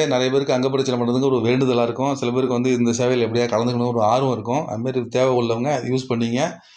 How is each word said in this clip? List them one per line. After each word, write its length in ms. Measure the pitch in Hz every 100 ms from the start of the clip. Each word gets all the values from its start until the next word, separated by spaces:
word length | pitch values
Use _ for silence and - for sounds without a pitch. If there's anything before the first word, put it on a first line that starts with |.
| 151
நிறைய 200 | 127 127
பேருக்கு 240 | 135 135
அங்க 140 | 127 131
பிரச்சனை 280 | 131 131 123
பண்றதுக்கு 320 | 120 123 139
ஒரு 100 | 127
வேண்டுதலா 420 | 113 127 131 120
இருக்கும். 320 | 120 120 135 135
சில 140 | 123
பேருக்கு 260 | 123 127 123
வந்து 140 | 127
இந்த 200 | 123 120
சேவையில 340 | 117 123 127 113
எப்படியா 200 | 113 120
கலந்துக்கணும்னு 460 | 110 120 120 120
ஒரு 100 | 120 107
ஆர்வம் 300 | 123 135 113
இருக்கும். 280 | 107 131 165
அது 160 | 110
மாதிரி 240 | 123 131 117
தேவை 220 | 123 131 123
உள்ளவங்க 360 | 117 117 131
அதை 160 | 143 120
யூஸ் 200 | 131 127
பண்ணீங்க. 320 | 117 117 120 165 175 -